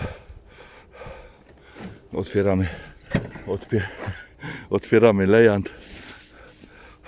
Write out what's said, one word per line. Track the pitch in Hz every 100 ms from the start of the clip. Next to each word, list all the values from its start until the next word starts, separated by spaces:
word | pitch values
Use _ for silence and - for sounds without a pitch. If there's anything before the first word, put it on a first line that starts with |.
| - - - - - - - - - - - - - - - - - - - - -
Otwieramy. | - 95 101 98 95 90 - - - - - - - -
Odpie-, | 101 - 107 95 - - - - - - - -
otwieramy | 101 - 113 113 98 95
lejant. | 110 113 101 95 - - - - - - - - - - - - -